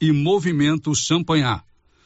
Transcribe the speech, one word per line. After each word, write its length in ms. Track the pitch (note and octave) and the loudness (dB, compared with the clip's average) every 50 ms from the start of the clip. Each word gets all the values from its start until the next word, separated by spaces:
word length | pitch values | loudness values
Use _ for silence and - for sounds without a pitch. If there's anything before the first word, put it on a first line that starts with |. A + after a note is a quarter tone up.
e 100 | D#3 D#3 | 0 2
Movimento 840 | D3+ C#3+ C#3+ E3 F#3+ G3+ D3+ F3 E3+ D3 C#3+ D3 D#3 D#3 C#3+ D#3 D3+ | 2 2 2 2 0 0 0 0 0 0 0 0 0 -2 -2 -4 -4
Champanhar. 680 | - - - D#3+ E3+ E3+ - D#3+ D#3 C#3 B2 A2 G2 - _ _ _ _ _ _ _ _ | -4 -2 -2 -2 -2 0 0 0 0 0 0 -2 -4 -8 _ _ _ _ _ _ _ _